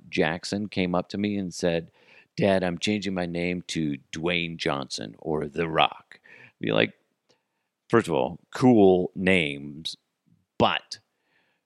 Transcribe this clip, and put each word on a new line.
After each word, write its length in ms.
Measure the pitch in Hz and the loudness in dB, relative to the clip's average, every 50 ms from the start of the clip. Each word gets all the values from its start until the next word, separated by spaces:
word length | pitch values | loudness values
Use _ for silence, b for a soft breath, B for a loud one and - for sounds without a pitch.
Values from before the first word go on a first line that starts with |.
| _ - | _ -10
Jackson 600 | - 98 87 78 82 90 - - 101 101 107 95 | -2 -2 0 0 -2 -4 -6 -6 -6 -6 -6 -6
came 260 | - 98 92 90 90 | -4 -2 -2 0 0
up 140 | 90 90 - | -2 -2 -4
to 100 | - 101 | -6 -4
me 180 | 101 104 101 | -4 -2 -2
and 160 | 101 95 87 - | -4 -6 -6 -6
said, 380 | - 92 87 82 85 82 - b b b b b b b b - | -2 -2 0 0 -2 -4 -6 b b b b b b b b -6
"Dad, 260 | - 110 98 95 95 90 | 0 2 2 2 2 0
I'm 160 | 90 87 85 | -2 -4 -4
changing 360 | - 107 107 104 92 98 95 | -2 -2 -2 -2 -2 -4 -4
my 120 | 90 87 | -4 -4
name 380 | 85 85 85 87 90 90 90 - - | -4 -4 -4 -4 -2 -4 -4 -6 -6
to 300 | - 82 80 73 71 69 _ _ - | -4 -2 -2 -2 -4 -6 _ _ -12
Dwayne 440 | 80 78 87 90 87 85 82 85 | -6 -4 -2 -2 -2 -2 -4 -6
Johnson 600 | 80 - 80 71 69 67 - - - 57 53 55 - | -6 -4 -4 -4 -4 -6 -8 -10 -12 -12 -12 -14 -12
or 300 | - 80 78 76 76 73 | -8 -4 -4 -4 -4 -6
The 200 | 69 - 85 80 | -4 -4 -4 -2
Rock," 520 | 80 78 71 - - - - _ - - _ | 2 2 2 2 0 -6 -20 _ -20 -20 _
I'd 360 | - - - - - _ - | -20 -20 -20 -20 -20 _ -8
be 100 | - 53 53 | -4 -2 2
like, 200 | 55 - - - _ _ _ _ _ _ _ _ _ _ _ _ _ _ _ _ _ _ - | 2 2 2 0 _ _ _ _ _ _ _ _ _ _ _ _ _ _ _ _ _ _ 2
first 180 | - 113 101 | 2 2 2
of 80 | - 80 | 2 0
all, 240 | 67 64 - 87 - _ _ - | 0 0 -2 -4 -10 _ _ -6
cool 560 | - 135 127 123 107 101 95 92 90 90 - - | 2 4 6 8 8 8 8 8 6 2 -2 -4
names, 800 | - 95 92 95 90 80 71 71 69 71 73 73 78 82 - - _ _ _ _ _ _ _ _ _ _ _ _ - | -2 2 4 4 4 2 0 -4 -8 -10 -12 -14 -12 -12 -12 -14 _ _ _ _ _ _ _ _ _ _ _ _ 0
but 420 | 120 101 82 - - - - - _ _ _ _ _ _ _ _ _ _ _ _ _ | 2 2 2 -2 -6 -10 -20 -20 _ _ _ _ _ _ _ _ _ _ _ _ _